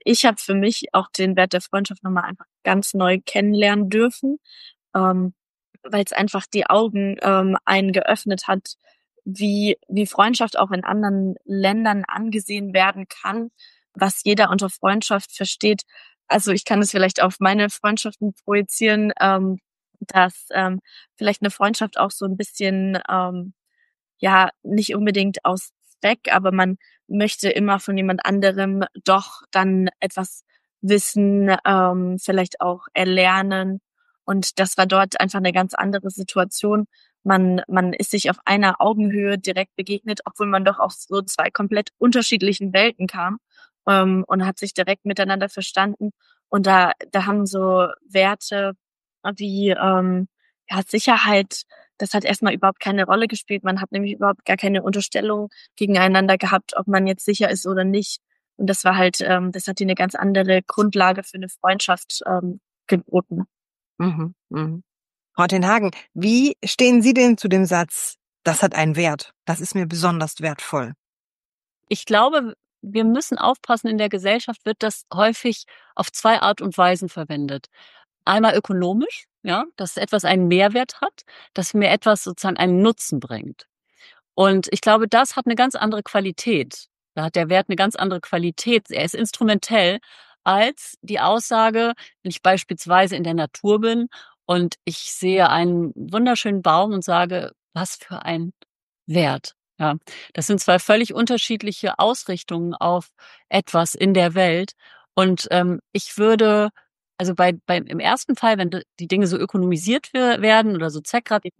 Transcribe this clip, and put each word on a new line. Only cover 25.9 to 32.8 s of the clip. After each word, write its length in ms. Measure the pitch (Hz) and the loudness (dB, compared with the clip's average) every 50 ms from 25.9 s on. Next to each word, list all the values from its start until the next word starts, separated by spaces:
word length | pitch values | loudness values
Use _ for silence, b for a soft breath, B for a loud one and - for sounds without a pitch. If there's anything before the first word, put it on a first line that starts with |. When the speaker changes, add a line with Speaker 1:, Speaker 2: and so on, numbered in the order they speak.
| _ _ | _ _
Speaker 1:
Zweck, 320 | - 202 233 - - - - | 0 0 0 -2 0 0 0
aber 180 | 190 190 190 | 2 2 2
man 260 | 185 190 185 185 190 - b b b b b - | 2 2 2 0 0 -4 b b b b b -6
möchte 420 | 196 208 208 214 - - - 196 | -2 -2 -2 -2 -2 -2 -2 -2
immer 300 | - - 208 202 196 190 | 0 0 2 0 0 0
von 180 | - - 196 190 | -2 -2 -2 -2
jemand 280 | 190 185 185 185 - | 0 0 -2 -2 -2
anderem 580 | 190 196 202 196 196 190 196 196 196 196 196 196 - - - - | -2 0 2 2 2 2 0 0 -2 -2 -2 -4 -6 -8 -4 2
doch 380 | 185 185 196 190 - - - - _ | 2 4 4 2 -2 -12 -20 -12 _
dann 380 | - 190 190 190 190 185 190 185 - _ | 0 0 2 2 2 2 2 0 -2 _
etwas 440 | - 190 - 190 185 - - - - _ _ _ _ _ _ _ | -6 -6 -4 -6 -8 -8 -10 -18 -20 _ _ _ _ _ _ _
wissen, 760 | - 190 208 202 - - - 208 202 202 202 202 196 196 190 - - | 0 2 2 2 2 0 0 2 2 4 4 4 4 2 2 2 2
ähm, 520 | 190 196 190 185 180 180 185 180 180 185 185 | 2 2 4 4 2 2 0 -2 -2 -4 -4
vielleicht 420 | - - 190 185 185 180 - - | -4 -2 0 0 0 -2 -4 -4
auch 260 | 180 180 175 180 | -4 -4 -4 -4